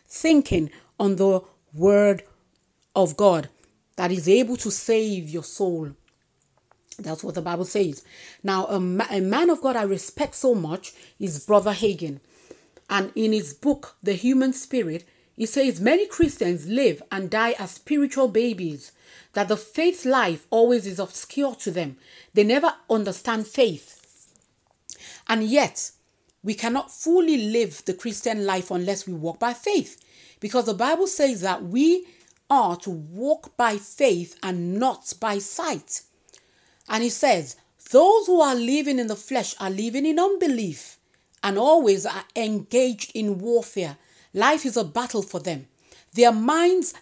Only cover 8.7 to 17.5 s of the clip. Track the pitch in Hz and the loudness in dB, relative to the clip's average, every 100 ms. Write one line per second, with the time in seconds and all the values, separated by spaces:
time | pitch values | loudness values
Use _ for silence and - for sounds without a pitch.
8.7 | 202 180 185 233 196 185 247 349 320 269 | -2 -2 -2 -2 -2 0 2 2 2 0
9.7 | 240 202 196 - - 285 - 262 226 156 | -2 -2 -4 -6 -6 -6 -2 0 0 0
10.7 | 180 - - - _ 196 147 - 208 196 | -6 -10 -20 -20 _ -8 -8 2 2 2
11.7 | 196 214 170 165 139 _ _ _ - _ | 0 -2 -2 -8 -10 _ _ _ -20 _
12.7 | _ - 202 190 - 220 214 151 - 294 | _ -6 -4 -4 -2 0 0 -4 -4 -2
13.7 | 285 - _ 185 185 247 262 262 254 - | -2 -6 _ -4 -2 2 2 2 -2 -4
14.7 | 254 175 165 - _ _ - 226 285 269 | -2 -2 -6 -12 _ _ -8 -4 0 0
15.7 | 170 208 339 415 - 320 - 180 175 151 | 2 2 2 0 0 0 0 -2 -2 -4
16.7 | 233 254 147 - 196 185 220 233 | 0 2 0 -6 -8 -4 -2 -2